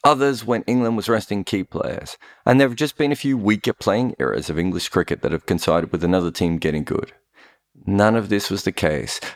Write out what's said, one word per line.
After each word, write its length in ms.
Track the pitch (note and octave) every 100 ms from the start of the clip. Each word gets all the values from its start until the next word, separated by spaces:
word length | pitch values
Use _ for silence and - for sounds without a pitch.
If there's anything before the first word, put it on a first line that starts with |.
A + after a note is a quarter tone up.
Others 420 | C#3+ C3+ C#3 A#2+ A2
when 160 | A2+ -
England 280 | B2 A2+ A2
was 140 | A#2
resting 340 | A2+ - G2+
key 200 | F2+ G2+
players. 540 | F#2+ - - - - - - - -
And 140 | C3
there 80 | C3+
have 100 | A#2+
just 180 | D3 -
been 160 | C#3+
a 40 | C#3+
few 200 | C#3 B2+
weaker 380 | G2+ G#2 -
playing 420 | - G#2+ G#2+ B2+ -
eras 320 | C2 G#1+ -
of 80 | D#2
English 300 | F#2 F2 -
cricket 340 | F#2+ E2 -
that 80 | -
have 160 | E2 -
coincided 440 | F2 - E2 E2
with 120 | E2+
another 260 | F2 F#2 E2+
team 300 | - F2 E2
getting 240 | D#2+ D2+
good. 300 | - - - _ _ _ - _ _ _ -
None 280 | G2+ G#2+ A2+
of 140 | G2+
this 220 | G2+ -
was 120 | G2
the 80 | -
case 480 | - D#2 D2 - - -